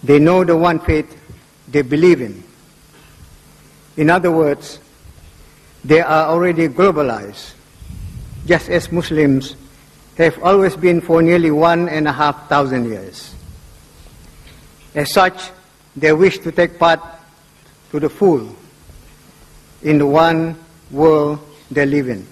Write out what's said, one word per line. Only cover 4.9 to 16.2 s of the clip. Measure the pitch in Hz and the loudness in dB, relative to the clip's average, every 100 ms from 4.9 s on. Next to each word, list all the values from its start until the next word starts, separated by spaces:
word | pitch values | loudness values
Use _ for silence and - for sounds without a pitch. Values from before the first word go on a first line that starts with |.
| _ - - - - - _ _ _ | _ -20 -20 -20 -20 -20 _ _ _
they | 127 156 | 2 2
are | 165 156 156 | 4 0 0
already | 165 180 165 165 | 0 0 0 -2
globalized, | 131 196 156 139 110 101 104 - - _ - - - - - - - | 0 0 2 -2 -4 -10 -18 -20 -20 _ -20 -20 -16 -16 -16 -16 -16
just | - 170 - | -2 -2 0
as | 170 - | -6 -4
Muslims | 170 - 156 147 135 135 - - - _ _ - - | -6 -4 0 2 2 -2 -16 -20 -20 _ _ -20 0
have | 165 - | 0 2
always | 175 196 190 160 | 2 2 2 0
been | 180 170 | 0 0
for | - 165 | 2 2
nearly | 165 175 165 | 4 2 2
one | 151 165 170 175 | 2 2 2 -2
and | 156 151 | -4 -4
a | |
half | 131 147 143 - | -2 -2 -4 -2
thousand | 143 139 131 | -2 0 -2
years. | 120 104 95 - - - - - - - - - - - - - - - - _ - | -6 -8 -14 -18 -20 -20 -20 -20 -20 -20 -20 -20 -20 -20 -20 -20 -20 -20 -20 _ -12
As | 151 143 | -8 -2
such, | - 185 185 - - _ _ _ - | 0 0 -2 -18 -20 _ _ _ -4
they | 156 | 0
wish | 156 | 4